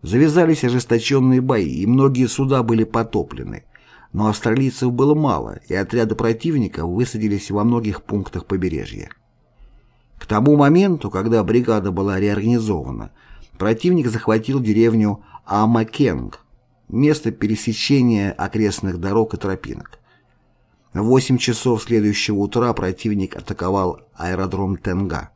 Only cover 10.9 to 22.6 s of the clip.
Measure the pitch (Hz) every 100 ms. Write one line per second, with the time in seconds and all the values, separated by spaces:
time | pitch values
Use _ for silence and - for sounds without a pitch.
10.9 | 165 101 95 107 113 92 113 123 110 98
11.9 | 90 98 98 104 104 107 120 110 90 65
12.9 | 58 53 _ _ - - - 98 113 175
13.9 | 180 127 107 - 110 113 139 113 104 117
14.9 | 113 107 101 - - - 101 110 117 110
15.9 | - 139 73 57 - _ _ _ _ _
16.9 | - 147 147 113 - 107 107 - 110 -
17.9 | 139 123 110 101 - 95 107 104 98 98
18.9 | 90 92 104 110 - 101 95 - - -
19.9 | - _ _ _ _ _ _ _ _ _
20.9 | 90 107 127 131 127 - 113 127 113 -
21.9 | 113 107 101 - 104 101 120